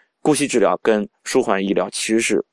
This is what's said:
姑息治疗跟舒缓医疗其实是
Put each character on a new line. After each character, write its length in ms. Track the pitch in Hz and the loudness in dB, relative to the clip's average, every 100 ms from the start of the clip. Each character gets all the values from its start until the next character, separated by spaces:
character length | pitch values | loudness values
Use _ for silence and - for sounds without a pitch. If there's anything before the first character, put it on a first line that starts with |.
| _ _ | _ _
姑 140 | 156 135 | 0 0
息 120 | 139 | 0
治 120 | 123 | 2
疗 200 | 95 90 | 2 2
跟 260 | 113 107 101 _ | 0 0 -2 _
舒 180 | - 131 | -4 -2
缓 240 | 117 98 98 | 0 -2 0
医 80 | |
疗 160 | 95 95 | -2 -2
其 240 | - - | -6 -2
实 60 | 113 | -2
是 260 | 113 104 - | 0 -2 -4